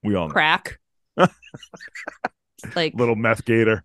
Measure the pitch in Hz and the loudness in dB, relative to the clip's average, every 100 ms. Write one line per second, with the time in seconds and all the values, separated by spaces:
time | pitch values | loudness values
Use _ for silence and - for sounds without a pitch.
0 | 107 98 80 - 151 175 - - _ _ | -2 -2 -2 0 2 0 -4 -18 _ _
1 | _ - 185 _ - - - - - - | _ 0 0 _ -20 -20 -20 -20 -20 -16
2 | - - - _ _ _ - - 160 110 | -18 -10 -10 _ _ _ -10 -4 -4 0
3 | 120 110 113 113 - 113 110 110 | 0 2 0 0 2 2 4 2